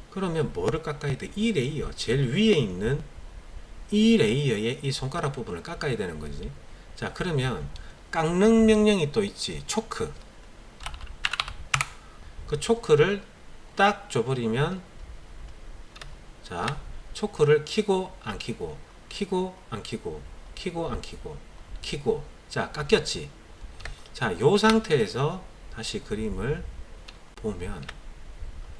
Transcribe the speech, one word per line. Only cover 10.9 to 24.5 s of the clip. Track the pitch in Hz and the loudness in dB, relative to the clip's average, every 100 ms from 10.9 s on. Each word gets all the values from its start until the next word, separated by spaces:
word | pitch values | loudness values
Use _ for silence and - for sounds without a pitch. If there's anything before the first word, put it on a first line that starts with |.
| - - - - - - - - - - - - - - - - | -8 -10 -6 -4 -4 -6 -8 -4 -2 -4 -8 -18 -18 -16 -12 -6
그 | 147 | -4
초크를 | - 226 - 147 180 202 - - - - - - | 0 0 6 6 6 2 -6 -18 -18 -16 -10 4
딱 | 202 202 - | 4 4 -2
줘버리면, | 120 120 127 113 120 160 185 - - - - - - - - - - - - - - - - | -2 0 0 0 2 0 -2 -10 -16 -14 -14 -14 -14 -14 -12 -14 -14 -14 -14 -14 -14 -16 -16
자, | - 87 113 147 - - - | -10 -4 -2 -4 -8 -10 -10
초크를 | - 208 - 147 147 147 | -4 -4 4 6 6 4
키고 | 214 208 190 185 - | 0 2 2 0 -8
안 | 220 202 | -8 -6
키고, | - 226 156 151 - - - | -6 -6 -6 -8 -14 -18 -12
키고 | - 196 185 185 - - | -6 -2 0 -2 -6 -10
안 | 104 | -10
키고, | - 113 87 78 - - - | -6 -6 -6 -8 -10 -14 -14
키고 | - 185 170 156 | -8 -6 -2 -2
안 | - | -4
키고, | - - 151 143 - - - - | -6 -10 -10 -12 -14 -16 -12 -10
키고. | - 147 120 - - - - | -6 -2 0 0 -4 -16 -6
자, | 120 - | -4 -4
깎였지. | 147 143 220 - 170 143 - - - - - - - - | -4 4 4 4 -6 -8 -14 -20 -14 -14 -12 -12 -12 -12
자, | - 113 87 | -2 -2 4
요 | 139 | 6